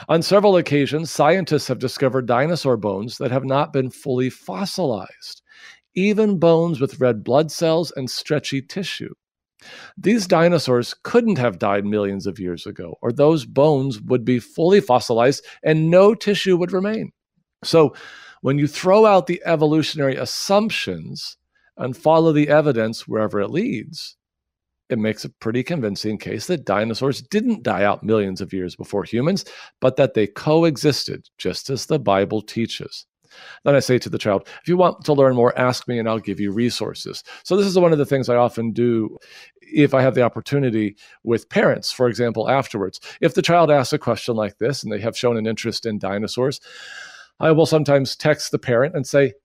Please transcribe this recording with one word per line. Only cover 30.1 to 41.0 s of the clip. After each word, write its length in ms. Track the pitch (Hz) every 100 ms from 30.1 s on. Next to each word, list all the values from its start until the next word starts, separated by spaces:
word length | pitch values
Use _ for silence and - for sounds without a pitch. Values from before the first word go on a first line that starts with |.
they 140 | 113 101
coexisted, 1040 | - 151 156 165 143 147 127 - 98 _ -
just 320 | 92 87 -
as 160 | 131 -
the 120 | 156
Bible 440 | 104 98 101 107
teaches. 640 | - - 113 - - - - _ _ - - -
Then 100 | 139
I 60 | 143
say 180 | - 123
to 120 | -
the 80 | 104
child, 280 | 110 98 - -
"If 60 | -
you 80 | 180
want 260 | 175 - -
to 80 |
learn 200 | 143 135
more, 240 | 127 120 -
ask 300 | 127 123 -
me 100 | 120
and 80 | 113
I'll 120 | 110
give 200 | 101 92
you 140 | 101
resources." 720 | 98 120 - 101 - - - - -
So 120 | - 185
this 100 | 202
is 120 | 185
one 140 | 175
of 60 | 156
the 60 |
things 240 | 139 139 120
I 80 | 120
often 360 | 120 - 113
do 460 | 104 120 113 107 - _ - - _
if 320 | - 151 143
I 80 | 135
have 120 | 131
the 80 | 127
opportunity 760 | 117 117 - 143 131 110 104 -